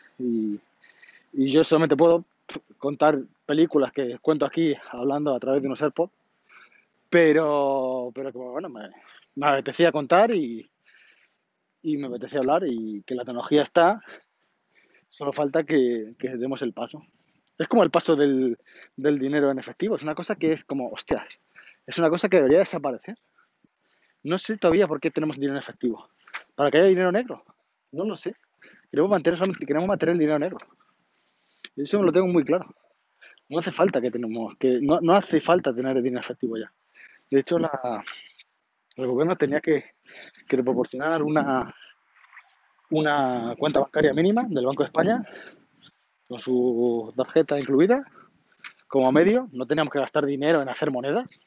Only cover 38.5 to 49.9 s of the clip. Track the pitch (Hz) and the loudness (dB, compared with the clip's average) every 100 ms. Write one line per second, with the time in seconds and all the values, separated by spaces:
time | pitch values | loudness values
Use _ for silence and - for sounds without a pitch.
38.5 | _ _ _ _ - 127 127 160 160 143 | _ _ _ _ -8 -4 0 0 0 0
39.5 | 147 - 147 - _ _ - - _ - | 0 0 -2 -2 _ _ -20 -20 _ -4
40.5 | 127 123 123 123 131 151 165 151 156 139 | 0 0 -2 -4 -4 -4 -2 0 0 0
41.5 | 131 110 - - _ _ _ _ - _ | -2 -4 -12 -20 _ _ _ _ -20 _
42.5 | _ _ _ - 156 151 147 131 123 117 | _ _ _ -4 -2 0 0 0 -2 -6
43.5 | 117 151 139 139 151 151 139 180 220 254 | -4 -2 0 -2 2 2 2 2 2 -2
44.5 | 147 123 139 135 160 180 240 208 - - | -2 -2 -2 -2 0 0 0 -4 -16 -20
45.5 | - _ _ - _ _ _ - 120 131 | -20 _ _ -20 _ _ _ -16 -12 -2
46.5 | 123 123 117 120 117 110 113 127 160 156 | 0 0 0 0 -2 -4 -6 0 2 2
47.5 | 143 127 139 185 262 269 - - _ _ | -2 2 4 4 2 -2 -20 -20 _ _
48.5 | _ - _ - 139 131 143 180 240 254 | _ -20 _ -2 2 4 4 4 2 -2
49.5 | 127 127 156 147 | -8 -4 -2 0